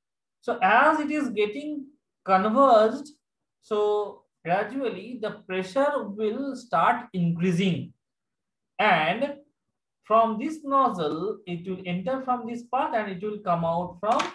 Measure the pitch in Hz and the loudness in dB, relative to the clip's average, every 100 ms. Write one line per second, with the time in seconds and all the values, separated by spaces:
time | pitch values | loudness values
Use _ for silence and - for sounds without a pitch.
0 | _ _ _ _ - 240 190 220 294 311 | _ _ _ _ -6 0 4 6 6 4
1 | 294 302 262 196 208 277 294 294 269 _ | 0 -2 -2 -2 -2 -2 -8 -10 -12 _
2 | _ _ - 190 214 233 269 226 220 - | _ _ 0 2 4 4 6 6 4 0
3 | - - _ _ _ _ _ 208 208 208 | -10 -20 _ _ _ _ _ 0 2 0
4 | 202 - _ _ 160 185 208 269 247 180 | -2 -10 _ _ -2 -2 -2 -4 -6 -6
5 | 214 247 208 - - 185 185 269 285 285 | -10 -8 -8 -8 -8 -6 -4 0 0 0
6 | 208 202 214 240 277 254 - 170 190 247 | -6 -4 -4 -2 -6 -8 -2 2 2 0
7 | - 185 170 170 185 170 196 143 - - | -4 -2 -2 0 0 2 0 0 -6 -16
8 | _ _ _ _ _ _ _ - 214 196 | _ _ _ _ _ _ _ 0 2 4
9 | 156 214 285 285 _ _ _ _ _ _ | 2 0 -4 -6 _ _ _ _ _ _
10 | - 220 226 208 302 311 285 277 254 185 | 2 4 4 0 -4 -6 0 2 2 0
11 | 151 156 196 208 - 175 185 185 180 180 | -2 -2 -4 -6 -8 -10 -8 -8 -6 -4
12 | 254 269 262 240 226 240 - 254 302 233 | -4 -4 -2 -4 -4 -10 -4 -2 0 -2
13 | 202 180 208 208 190 170 165 170 175 - | -4 -6 -8 -6 -2 0 0 -2 -4 -6
14 | 208 269 - | -2 0 -2